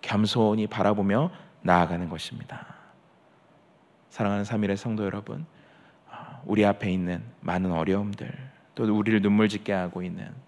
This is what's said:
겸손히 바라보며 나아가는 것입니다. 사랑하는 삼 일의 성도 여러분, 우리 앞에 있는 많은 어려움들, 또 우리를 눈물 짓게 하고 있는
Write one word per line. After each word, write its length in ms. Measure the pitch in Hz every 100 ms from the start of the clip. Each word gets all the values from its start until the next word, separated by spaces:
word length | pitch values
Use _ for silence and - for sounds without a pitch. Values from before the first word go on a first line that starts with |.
겸손히 640 | - 104 107 127 107 107 107
바라보며 640 | - 98 104 98 104 165 - - _
나아가는 460 | 92 87 85 85 87
것입니다. 560 | 82 - - - - - - - - _ _ _ _ _ _ _ _ _ _ _
사랑하는 340 | - 104 101
삼 200 | 101 113
일의 140 | 101 101
성도 280 | 123 110 101
여러분, 400 | 98 107 110 160 - - - - _ _ - - - -
우리 200 | 104 101
앞에 260 | 101 104
있는 320 | 92 87 87 113 -
많은 300 | - 90 92
어려움들, 600 | 85 82 95 104 98 - - 135 - _ -
또 80 | 113 107
우리를 260 | 104 110
눈물 280 | 101 104 107
짓게 240 | 101 104
하고 280 | 98 90 90
있는 280 | 90 87 101 131